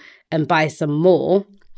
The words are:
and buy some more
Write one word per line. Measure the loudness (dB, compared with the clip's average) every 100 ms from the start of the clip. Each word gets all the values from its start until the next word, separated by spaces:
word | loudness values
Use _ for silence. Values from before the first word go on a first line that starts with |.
| -16 -20 _
and | -4 0
buy | 0 0
some | -4 -4
more | 0 2 2 2 0 -2 -12 -20